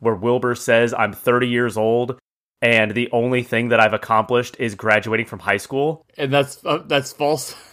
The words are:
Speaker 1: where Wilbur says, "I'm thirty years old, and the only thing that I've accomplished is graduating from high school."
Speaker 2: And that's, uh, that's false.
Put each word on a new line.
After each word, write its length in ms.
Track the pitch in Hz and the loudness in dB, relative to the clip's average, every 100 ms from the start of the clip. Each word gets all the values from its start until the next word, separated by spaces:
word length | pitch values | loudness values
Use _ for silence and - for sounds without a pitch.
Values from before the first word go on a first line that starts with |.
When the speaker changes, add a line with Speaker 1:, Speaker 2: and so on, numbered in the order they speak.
Speaker 1:
where 140 | 113 | -2
Wilbur 400 | 104 113 123 123 | 0 0 0 0
says, 400 | 120 - 117 120 | -2 2 4 4
"I'm 180 | 117 107 | 0 -2
thirty 360 | 98 - 123 127 | -2 0 0 2
years 280 | 120 120 104 | 0 -2 0
old, 420 | 110 117 123 127 _ _ _ - | 0 0 -2 -8 _ _ _ -2
and 300 | 117 113 110 | 4 4 2
the 180 | 107 120 | 0 -2
only 300 | 120 120 127 | 0 0 -2
thing 260 | 123 113 120 | -2 -2 2
that 120 | 113 | 4
I've 120 | 110 | 4
accomplished 640 | 107 - 110 107 123 123 - | 2 0 0 2 -2 -2 -6
is 160 | 120 | -6
graduating 520 | 101 110 107 110 110 113 | -4 0 0 0 -4 -4
from 140 | 101 | -8
high 160 | 104 101 | -4 -4
school." 460 | - 135 147 156 _ - | -4 -4 -4 -4 _ -8
Speaker 2:
And 160 | 139 | -2
that's, 320 | 143 139 - | 0 -2 -6
uh, 180 | 185 151 147 | -4 -4 -2
that's 260 | 143 131 | -2 -2
false. 420 | - 147 151 - - - | -4 -2 -2 -6 -14 -20